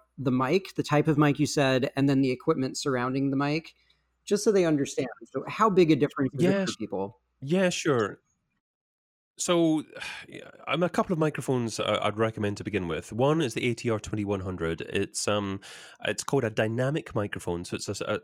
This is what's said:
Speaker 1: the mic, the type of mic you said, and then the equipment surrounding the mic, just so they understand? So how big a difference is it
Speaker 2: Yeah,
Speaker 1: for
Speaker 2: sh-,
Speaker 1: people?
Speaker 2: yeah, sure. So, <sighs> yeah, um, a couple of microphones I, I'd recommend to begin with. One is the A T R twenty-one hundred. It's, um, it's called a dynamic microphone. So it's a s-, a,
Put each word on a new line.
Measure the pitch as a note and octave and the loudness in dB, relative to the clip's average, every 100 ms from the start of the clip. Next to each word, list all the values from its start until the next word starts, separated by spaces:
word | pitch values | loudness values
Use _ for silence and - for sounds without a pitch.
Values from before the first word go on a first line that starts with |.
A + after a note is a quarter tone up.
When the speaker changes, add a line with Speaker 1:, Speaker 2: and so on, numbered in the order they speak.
| _ - | _ -6
Speaker 1:
the | C3 | 0
mic, | B2+ C3 F3+ F#3 - | 2 2 0 0 -6
the | |
type | - D3 D3+ | 0 2 4
of | D3 | 4
mic | D3 C#3 | 4 4
you | C#3 | 0
said, | - C#3 C3 A#2+ - | 2 2 2 0 2
and | C#3 | 4
then | C3+ | 4
the | C3+ | 2
equipment | B2+ - D#3 C3 - | 0 -2 0 -2 -4
surrounding | D3 B2+ B2 C3+ C#3 | -2 -2 -2 -2 -2
the | C3+ | 0
mic, | C#3+ D#3+ - - _ _ _ _ - | 0 -2 -6 -16 _ _ _ _ -4
just | G3+ | 0
so | A#3 | 4
they | G3+ E3+ | 4 4
understand? | D3+ C3+ - C3+ - - | 2 0 -4 -6 -8 -10
So | C3+ - | -8 -6
how | - A3 | 0 2
big | F#3 E3 | 6 6
a | D3 | 6
difference | C#3+ - C3+ | 2 0 -2
is | C3 | 2
it | F3 | 2
Speaker 2:
Yeah, | G3 F#3 | 2 0
Speaker 1:
for | |
Speaker 2:
sh-, | - | -4
Speaker 1:
people? | G#2+ F#2 G2 - _ _ | -6 -4 -6 -8 _ _
Speaker 2:
yeah, | C3+ F3+ F#3 | -2 2 2
sure. | - E3 B2+ G2+ - _ _ _ _ _ _ _ _ _ _ _ - | 0 0 2 0 -4 _ _ _ _ _ _ _ _ _ _ _ -6
So, | - E3+ E3 D#3 - - - | 0 4 4 2 -2 -12 -14
<sighs> | - - | -14 -16
yeah, | - - - - | -16 -18 -12 -4
um, | D#3 | 0
a | F3 | 0
couple | - G#3+ | 0 0
of | E3+ | 0
microphones | D#3 D3 C#3 B2+ A#2 - | 0 0 -2 0 0 -2
I, | - G#2 G#2 | 0 0 0
I'd | G#2+ | 0
recommend | A2+ A2 G#2 G2+ | -2 0 -4 -4
to | F2 | -4
begin | G2 F2 | -4 -2
with. | D#2 - | -4 -6
One | G#2+ C3+ D#3+ | 0 2 2
is | C#3 | 0
the | - C#3 | -2 -2
A | |
T | A#2 A#2+ | -2 -2
R | G#2+ | -4
twenty-one | - A2 G2+ G2+ | -4 -4 -2 -4
hundred. | F#2+ F2+ E2 E2 | -4 -4 -4 -4
It's, | - - G2 - - | -4 -4 -4 -4 -2
um, | G#2 G2+ G2 - - - - - | 0 -2 -6 -10 -20 -20 -8 -6
it's | - - | -4 -2
called | C#3 | 0
a | A#2 | 0
dynamic | G#2+ A2 A#2 C3 D3+ - A2+ | 0 0 0 -2 -2 -4 -4
microphone. | G#2 - - F2 | -4 -6 -6 -6
So | F2+ G#2 | -6 -8
it's | - | -6
a | |
s-, | G2+ | -6
a, | - G#2 | -4 -4